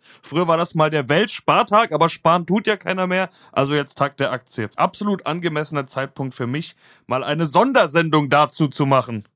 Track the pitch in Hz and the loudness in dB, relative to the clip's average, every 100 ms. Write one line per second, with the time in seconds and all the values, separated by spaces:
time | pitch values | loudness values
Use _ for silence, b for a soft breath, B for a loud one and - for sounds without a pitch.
0 | B B - 180 170 165 170 160 156 151 | B B -6 -2 2 2 0 0 0 0
1 | 127 156 226 - - 165 233 208 233 151 | 2 2 0 -2 2 2 4 2 2 2
2 | 165 - 160 175 170 208 220 202 175 185 | 0 2 2 2 2 0 0 -2 -4 -2
3 | 180 185 185 B B - 139 147 139 - | -2 -2 -2 B B -2 0 0 -2 -2
4 | 143 - 135 123 - - 107 - 180 - | -2 0 -4 -4 -8 -8 -6 -2 -2 0
5 | 208 190 - 170 170 151 147 147 135 131 | -4 -4 -4 -4 -4 -4 -4 -6 -6 -6
6 | 135 - 135 - 120 143 - - b b | -8 -8 -10 -6 -6 -6 -8 -14 b b
7 | - 127 135 151 160 170 254 254 165 160 | -6 -4 -2 -2 0 0 2 2 4 2
8 | 160 151 143 143 147 - 147 147 139 131 | 2 2 4 4 2 2 0 0 2 2
9 | 123 110 - | 0 -8 -12